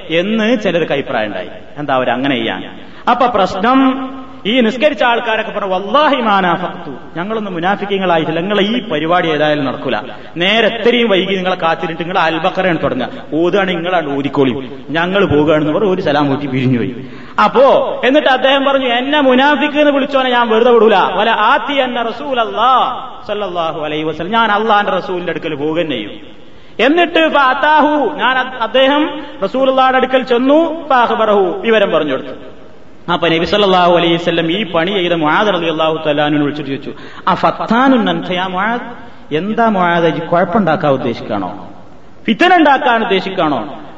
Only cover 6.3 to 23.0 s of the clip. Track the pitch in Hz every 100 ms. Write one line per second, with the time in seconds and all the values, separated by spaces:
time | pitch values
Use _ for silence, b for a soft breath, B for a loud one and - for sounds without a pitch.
6.3 | 196 180 170 175 - - 123 - 160 190
7.3 | 220 208 175 175 196 202 196 190 165 160
8.3 | 160 185 208 196 247 - 151 160 175 170
9.3 | 151 151 147 135 117 - 107 123 107 B
10.3 | 165 180 220 214 226 214 240 233 190 185
11.3 | 190 180 185 165 165 180 165 175 190 160
12.3 | 160 180 185 175 160 139 127 117 B -
13.3 | 147 175 190 190 175 170 185 151 139 139
14.3 | 143 135 135 127 - - 151 175 196 175
15.3 | 147 151 151 151 156 156 185 151 143 143
16.3 | 135 143 131 127 120 98 - B B B
17.3 | - 208 208 269 175 240 - 240 294 285
18.3 | 254 262 277 269 269 262 240 269 302 269
19.3 | 247 277 294 294 285 294 277 262 269 254
20.3 | 240 233 220 233 233 220 196 151 185 220
21.3 | 226 214 294 247 285 247 240 233 - 294
22.3 | 254 220 202 240 254 180 -